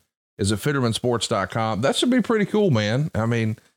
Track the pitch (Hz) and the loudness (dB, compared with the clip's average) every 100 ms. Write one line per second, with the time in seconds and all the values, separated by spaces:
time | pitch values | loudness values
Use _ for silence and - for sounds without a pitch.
0 | - _ _ - 98 107 147 143 120 113 | -8 _ _ -4 -2 0 0 0 0 0
1 | 123 117 - 104 95 117 110 104 - 247 | 0 0 0 -2 -2 -2 -2 0 0 0
2 | 262 254 196 220 202 214 202 110 104 123 | 2 2 2 0 0 2 2 2 2 0
3 | 151 - 113 117 110 113 _ | -2 -2 -2 0 -2 -4 _